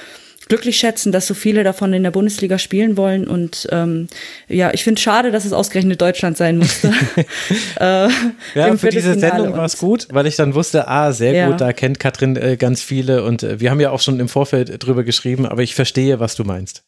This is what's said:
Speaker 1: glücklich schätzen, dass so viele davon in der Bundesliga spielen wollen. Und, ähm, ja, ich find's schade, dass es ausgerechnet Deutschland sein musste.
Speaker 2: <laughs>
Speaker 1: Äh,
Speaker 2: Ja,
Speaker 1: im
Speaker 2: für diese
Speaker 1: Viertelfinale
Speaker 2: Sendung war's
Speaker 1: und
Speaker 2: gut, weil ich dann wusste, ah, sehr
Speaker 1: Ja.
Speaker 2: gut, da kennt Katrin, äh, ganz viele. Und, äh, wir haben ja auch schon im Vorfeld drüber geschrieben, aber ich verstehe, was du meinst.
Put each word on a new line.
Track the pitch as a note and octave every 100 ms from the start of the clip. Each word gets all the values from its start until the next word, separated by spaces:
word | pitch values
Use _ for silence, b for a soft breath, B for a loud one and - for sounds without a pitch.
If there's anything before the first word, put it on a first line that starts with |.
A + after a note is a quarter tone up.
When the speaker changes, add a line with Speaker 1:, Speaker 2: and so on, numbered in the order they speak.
| B B B B -
Speaker 1:
glücklich | A#3 A#3+ G3+
schätzen, | A3+ A3+ G#3
dass | F#3 -
so |
viele | G3 G#3+ G#3+
davon | F#3+ F#3+ G3
in | F#3
der | F3+
Bundesliga | F#3 G#3 G#3 G3 F#3+
spielen | - F#3+ A3+ G3
wollen. | G3 F#3+ -
Und, | F3 E3+ - -
ähm, | E3+ E3+ E3 E3+ B B B -
ja, | F#3 F3+
ich | -
find's | - G#3+
schade, | A3+ G#3+ B3
dass | G#3+ G3
es |
ausgerechnet | - G3 F#3+ F#3+ F3
Deutschland | F3+ F3+ F3+ D#3+
sein | E3+ E3+
musste. | E3 - - A#3+
Speaker 2:
<laughs> | B2 - - B B G#3 F#3 -
Speaker 1:
Äh, | F#3 F#3+ G3+ C4 A#3+ A#3 B
Speaker 2:
Ja, | C#3+ F3
Speaker 1:
im | G#3+
Speaker 2:
für | A3
diese | - F3
Speaker 1:
Viertelfinale | G3 E3 G#3+
Speaker 2:
Sendung | G#3 E3
war's | E3 -
Speaker 1:
und |
Speaker 2:
gut, | F3+ A#3 -
weil | C3+ D3
ich | D3+
dann | C#3+
wusste, | C#3 E3+ D#3 B2+
ah, | C3+ D3
sehr | A#2+ A#2
Speaker 1:
Ja. | E3+ F3
Speaker 2:
gut, | F3
da | B2
kennt | B2 C3 C#3
Katrin, | C3+ - C3 B2+
äh, | B2 B2+
ganz | B2 B2+
viele. | - C3+ B2+ B2+
Und, | G#2+ A#2+
äh, | A2 G#2
wir | A#2+
haben | C#3+
ja | C#3+
auch | C3
schon | - B2+
im | B2
Vorfeld | C3+ C#3+ C3 B2 A2+
drüber | B2 B2+
geschrieben, | A#2 A#2 B2+ B2+ B2+
aber | A2+
ich | A#2+
verstehe, | - B2+ C3+ C3+ B2
was | A2+
du | -
meinst. | G#2 F2+ F#2 -